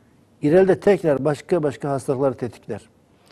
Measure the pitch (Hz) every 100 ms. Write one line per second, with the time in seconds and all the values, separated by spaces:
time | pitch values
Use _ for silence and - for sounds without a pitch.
0 | _ _ _ - 147 180 190 170 202 185
1 | 165 131 147 143 - 175 147 117 147 135
2 | 131 127 135 117 120 - - 104 _ _
3 | _ _ _